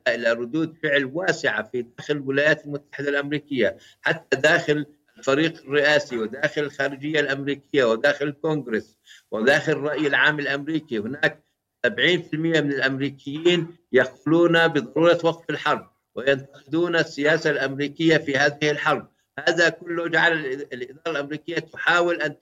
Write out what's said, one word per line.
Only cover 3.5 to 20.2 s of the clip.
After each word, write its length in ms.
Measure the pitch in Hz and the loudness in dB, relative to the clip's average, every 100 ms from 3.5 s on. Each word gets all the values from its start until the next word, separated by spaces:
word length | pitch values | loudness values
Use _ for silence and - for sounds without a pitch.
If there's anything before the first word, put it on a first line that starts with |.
| 135 101 - - _ | 0 0 -2 -12 _
حتى 360 | - 165 - 131 | -4 -4 -2 0
داخل 480 | 147 170 165 151 143 _ _ - | 4 2 2 -2 -2 _ _ -6
الفريق 440 | - 139 165 165 | 0 2 0 -4
الرئاسي 540 | - 143 143 147 143 123 | -2 0 4 2 2 -4
وداخل 460 | 107 127 151 156 | -6 -4 -4 -2
الخارجية 560 | 147 - 139 139 143 156 | -6 -4 -4 -4 -2 -2
الأمريكية 640 | 135 139 139 139 _ 143 | 0 -2 -4 -6 _ 2
وداخل 440 | 120 110 117 117 147 | 2 4 2 0 -4
الكونغرس 720 | 143 160 156 123 110 - _ _ - _ | -4 -2 -2 -2 -6 -6 _ _ -20 _
وداخل 400 | 104 113 151 147 | 0 2 2 2
الرأي 360 | 143 143 143 151 | -2 -2 -2 0
العام 320 | 135 139 151 | 2 2 2
الأمريكي. 600 | 139 139 143 160 156 113 | -2 -4 -4 -6 -4 -6
هناك 440 | 107 143 156 - _ _ _ _ 123 | -6 -4 -4 -4 _ _ _ _ -4
سبعين 360 | 107 143 175 | 0 2 0
في 120 | 165 | -2
المية 280 | 156 165 160 | -4 0 2
من 100 | 143 | 0
الأمريكيين 960 | 139 131 135 139 139 - 147 170 175 165 - _ | 0 -2 -2 -4 -6 -12 -2 2 2 -2 -10 _
يقولون 760 | 127 123 - - 165 170 165 165 | 2 2 -2 0 4 6 4 4
بضرورة 520 | 147 117 151 170 170 | 2 -2 2 4 4
وقف 260 | 165 156 - | 2 -2 -6
الحرب 400 | 147 151 127 92 _ _ - | -6 -2 -2 -4 _ _ -4
وينتقدون 800 | 127 139 135 - - 156 175 170 | 0 0 -2 -20 -6 -2 0 0
السياسة 540 | 160 143 143 160 160 | -2 0 0 2 0
الأمريكية 680 | 143 135 135 143 143 160 156 | 0 -2 -4 -6 0 2 2
في 200 | 156 135 | 2 0
هذه 340 | 147 143 151 | 0 2 -2
الحرب. 360 | 147 156 135 - _ _ - 151 | 0 0 -2 -4 _ _ -4 -2
هذا 220 | 165 170 | 2 2
كله 380 | 165 175 170 170 | 2 -6 -6 -2
جعل 240 | 156 | 2